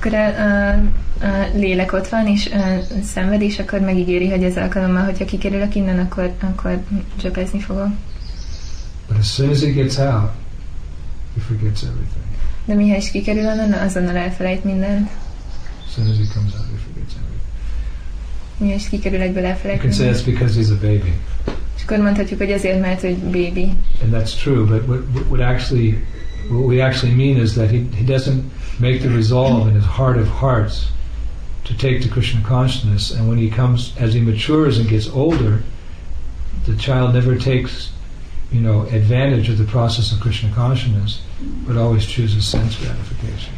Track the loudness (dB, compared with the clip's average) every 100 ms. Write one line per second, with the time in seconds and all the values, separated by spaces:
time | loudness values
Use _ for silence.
0 | 0 0 0 0 0 2 4 4 6 4
1 | 2 0 0 0 0 0 2 0 0 -2
2 | -2 0 2 2 0 0 0 0 -2 -4
3 | -4 -2 0 2 0 -2 -4 0 0 2
4 | 2 0 2 2 0 0 -2 0 2 2
5 | 2 0 -2 -2 -2 0 0 0 0 0
6 | 0 -2 -4 -2 -2 -2 -2 -4 -2 -4
7 | -4 -6 -4 -4 -4 -4 -4 -4 -2 -4
8 | -6 -8 -8 -10 -8 -8 -8 -8 -8 -12
9 | -2 0 0 0 2 2 2 2 0 0
10 | 0 2 0 -2 -6 -8 -8 -8 -8 -8
11 | -6 -6 -6 -6 -4 -2 -2 -2 -2 -4
12 | -2 -4 -4 0 0 0 0 2 2 2
13 | 0 -2 0 0 0 0 0 2 0 0
14 | 0 0 -2 -2 -2 -2 -2 0 0 0
15 | 0 -2 -6 -8 -8 -8 -6 -8 -8 -2
16 | 0 2 0 0 -2 -2 -6 -6 -8 -8
17 | -8 -6 -6 -4 -6 -6 -4 -4 -4 -8
18 | -8 -8 -8 -8 -8 -4 -2 -2 -2 -4
19 | -2 -2 -2 -2 -2 -2 -2 0 0 2
20 | 2 0 0 0 2 2 2 2 2 2
21 | 2 0 0 -2 -2 -2 -4 -4 -2 2
22 | 2 2 0 -2 -2 0 0 0 0 0
23 | -2 -2 -2 0 0 2 4 6 6 6
24 | 6 4 2 2 2 4 4 4 2 -2
25 | 0 0 2 4 4 2 2 2 2 2
26 | -2 -4 -6 -6 -2 0 2 4 2 2
27 | 2 2 4 4 2 2 2 2 0 0
28 | 2 2 2 0 -2 -8 -6 -2 0 0
29 | 2 2 4 4 4 4 4 4 4 2
30 | 2 2 2 2 2 2 0 0 0 0
31 | -4 -4 -6 -6 -6 -6 -4 -2 0 0
32 | 0 0 0 0 2 2 2 0 0 0
33 | 0 0 2 2 2 2 2 2 0 -2
34 | 0 2 2 0 2 2 4 2 2 2
35 | 0 0 2 2 2 2 0 -6 -10 -10
36 | -6 -4 -4 -4 -4 0 0 0 0 0
37 | 2 2 2 2 2 0 -2 -6 -8 -8
38 | -10 -10 -8 -4 0 0 2 2 0 2
39 | 2 4 2 2 2 0 0 2 0 0
40 | 0 0 0 0 -2 0 0 0 2 0
41 | 0 -4 -6 -6 -4 -6 -2 0 2 2
42 | 0 0 0 0 0 0 0 -2 -4 -4
43 | -4 -4 -6 -6 -8